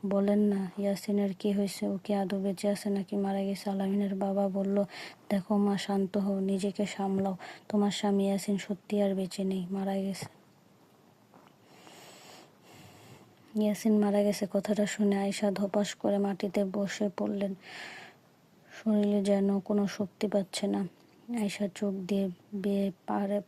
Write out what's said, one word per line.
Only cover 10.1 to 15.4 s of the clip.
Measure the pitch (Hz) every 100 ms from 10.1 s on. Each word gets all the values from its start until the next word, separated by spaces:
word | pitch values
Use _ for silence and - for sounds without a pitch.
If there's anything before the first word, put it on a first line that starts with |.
| 190 - - - _ _ _ - _ - _ _ - - _ - - - - - - - - - - - - - - - - - - - 214
ইয়াসিন | 214 208 233 208
মারা | 202 202
গেছে | 202 202 202
কথাটা | 202 196 208 208
শুনে | - 208 196
আয়শা | 202 202